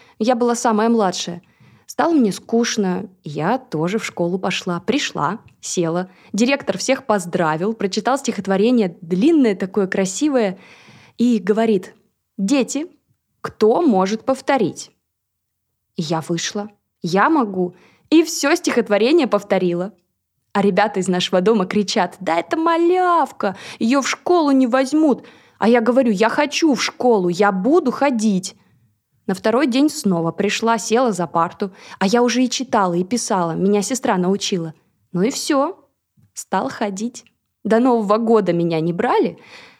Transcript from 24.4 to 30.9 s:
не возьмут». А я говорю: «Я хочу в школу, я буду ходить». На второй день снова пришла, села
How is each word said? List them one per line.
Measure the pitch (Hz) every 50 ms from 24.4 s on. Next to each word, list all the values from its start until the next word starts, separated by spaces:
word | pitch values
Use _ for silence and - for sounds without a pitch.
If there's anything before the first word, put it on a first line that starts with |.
| 311 285
не | 277 262 262 240
возьмут». | 226 262 269 254 294 311 320 302 226 - - - - - _ _ _ _
А | - 214
я | 240 240
говорю: | 226 226 240 262 269 240
«Я | 214 185 214 233
хочу | 233 - 294 294 - - 339 311 262
в | 202
школу, | - - - - - 247 233 202 180 175
я | 175 165 202 202
буду | 196 190 185 247 311 370 330 254
ходить». | 226 - 269 285 262 220 208 220 196 180 185 - - _ _ _ _ _ _ _ _ _ _ _ _ _ _
На | - 190
второй | 185 - 220 214 247 302
день | 262 226 262 285 302
снова | - - - 202 180 170 165 165
пришла, | 160 - 196 202 208 - 220 226 233 220
села | 226 -